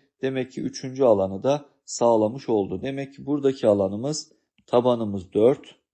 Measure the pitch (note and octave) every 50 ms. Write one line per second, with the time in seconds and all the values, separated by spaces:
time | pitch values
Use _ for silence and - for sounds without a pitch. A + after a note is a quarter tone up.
0 | _ _ _ - - C3+ C3+ C3 B2+ B2+ - - B2+ B2+ C3 - - C3 B2+ C3
1 | C#3 A#2+ G#2+ G2 F#2+ F#2+ G2 G2 G2+ C3 C#3+ D3 C#3+ _ _ _ _ - - -
2 | A#2+ A#2 A#2 A2 G#2+ G#2+ B2 C#3 - - A#2 G#2 F#2+ F2+ F#2 F#2 F#2 C3+ C#3 C3+
3 | C#3 C3+ - - C3 C3+ D3 C#3+ C3+ C3+ C3+ C3+ - A2 G#2 G2+ G2 F#2+ G2+ G#2
4 | A#2+ C#3+ D#3 - - _ _ _ _ _ _ _ _ - - B2 A#2+ B2+ A#2+ A#2
5 | A2+ G#2 G2 G2 F2 - - G#2 G#2+ B2 C#3+ - - - - _ _ _